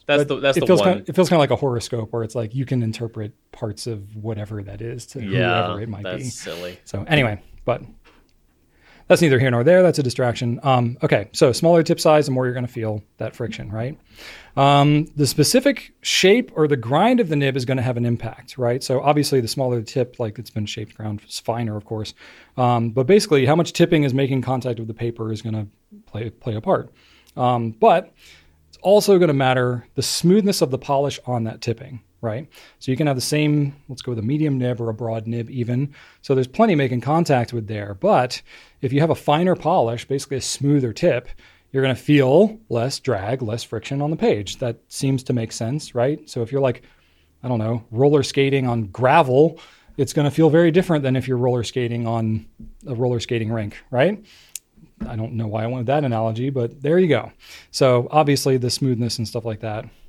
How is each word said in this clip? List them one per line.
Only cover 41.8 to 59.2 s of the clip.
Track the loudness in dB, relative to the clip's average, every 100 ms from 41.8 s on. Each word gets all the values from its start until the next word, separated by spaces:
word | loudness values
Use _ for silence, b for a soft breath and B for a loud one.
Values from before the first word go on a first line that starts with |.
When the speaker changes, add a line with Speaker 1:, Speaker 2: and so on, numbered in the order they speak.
Speaker 2:
gonna | 0
feel | 0 4 4 6 6 4 0 -6
less | -2 -2 -4
drag, | -4 -2 -2 -4
less | -4 -6
friction | -8 -10 -6 -4
on | -4
the | 0
page. | 0 0 -4 -8
That | -6 -8 _
seems | -4 0 0
to | 0
make | -4 -4
sense, | -6 -6 -6 -6
right? | -2 0 -2 -6
So | -8
if | -4
you're, | 0
like, | 0 -2 b b b b b _
I | -4
don't | -2
know, | -2 -4 -4
roller | 2 4 4
skating | 2 0 2 2 0
on | -2 -4
gravel, | 0 4 4 4 4 4 0 B B B -4
it's | -2
gonna | 0 0
feel | 4 4
very | 6 4
different | 4 2 0
than | 0 -2
if | -2
you're | 0
roller | 0 0
skating | -2 -4 -2 -2 -2
on | -2 -2 -2 -6 -20 -20 -16 -10
a |
roller | -4 -2 -2
skating | -2 -4 -2
rink, | -4 -6 -10 -6
right? | 0 0 0 B B B B _ _ -20 -14 -10
I | -8
don't | -6
know | -6 -4
why | -4
I | -4
went | -4
with | -2
that | 0
analogy, | 0 0 -2 -2 -4
but | -2 -4 -4
there | 0 2
you | 4
go. | 2 -2 -14 B B B
So | 2 4 4 2
obviously | 2 4 2 2 0
the | 0
smoothness | -2 0 0 -2
and | -4